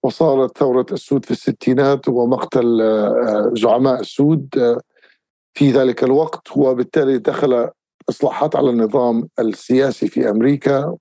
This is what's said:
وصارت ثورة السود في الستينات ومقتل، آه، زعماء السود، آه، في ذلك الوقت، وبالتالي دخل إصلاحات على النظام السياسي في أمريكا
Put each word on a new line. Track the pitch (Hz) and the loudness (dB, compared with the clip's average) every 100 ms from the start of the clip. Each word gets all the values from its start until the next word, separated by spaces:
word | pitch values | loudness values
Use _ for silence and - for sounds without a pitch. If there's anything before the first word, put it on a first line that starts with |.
وصارت | 131 - 160 135 131 - | -4 0 0 2 -2 0
ثورة | 139 127 123 | 0 0 -2
السود | - - 139 | -8 -4 -4
في | - | -2
الستينات | 123 - 113 - 131 139 135 139 | -4 -4 -4 -2 0 2 0 -2
ومقتل، | 123 120 127 - 131 120 113 | -2 0 -2 -2 0 2 2
آه، | 110 107 107 120 117 104 104 | 2 0 0 0 0 0 0
زعماء | 113 113 120 135 123 | 0 2 4 2 0
السود، | 107 - 147 160 135 139 | -4 0 2 0 -2 0
آه، | 120 120 _ _ _ _ _ _ _ | 0 0 _ _ _ _ _ _ _
في | - 143 | 0 2
ذلك | 131 127 117 | 4 2 0
الوقت، | 131 135 156 - - 139 | 2 2 0 -6 -6 0
وبالتالي | 131 123 123 160 135 127 | 0 0 0 0 0 0
دخل | 127 135 143 123 - _ _ _ - | -2 0 0 0 -2 _ _ _ -10
إصلاحات | - 135 - 156 139 | -4 -4 -2 -2 0
على | 139 | 0
النظام | 120 110 139 120 117 - - | 2 0 0 0 -2 -4 -4
السياسي | 113 101 - 127 135 - - | -4 -4 0 0 0 -2 -6
في | 123 123 | -2 -2
أمريكا | 107 127 143 - 139 151 175 | 2 2 2 0 0 -2 -10